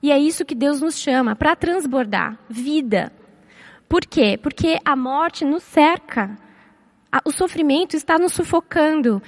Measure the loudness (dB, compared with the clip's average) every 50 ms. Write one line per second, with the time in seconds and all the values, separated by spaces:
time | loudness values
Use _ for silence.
0 | 2 4 4 4 4 2 0 -2 -6 -6 -4 -2 0 0 0 0 -2 -4 -4 -4
1 | -2 0 0 2 2 0 -2 0 0 0 0 0 -2 -2 -2 -2 -2 -2 -2 -2
2 | -2 0 -2 -2 -2 -2 -6 -10 -16 _ -10 -8 -6 -2 -2 -2 0 0 -2 -2
3 | -2 -4 -12 -20 -20 _ _ _ _ _ -20 -20 -20 -20 -20 -20 _ _ 0 0
4 | 0 0 0 2 2 2 2 -2 -4 -8 -4 -2 0 0 0 0 0 -2 -2 0
5 | -2 -2 -2 0 -2 -2 -2 -2 -2 -2 -2 -2 -4 -2 2 4 4 4 4 0
6 | -4 -8 -6 -4 -4 -4 -8 -14 -18 -20 _ _ _ _ _ _ _ _ _ _
7 | _ _ -2 -2 0 -2 -2 -2 -2 -2 0 0 0 2 2 2 0 -2 -4 -8
8 | -2 0 2 2 2 0 0 -2 -4 0 0 -2 -2 _ 0 2 2 2 2 2
9 | 2 0 0 0 -4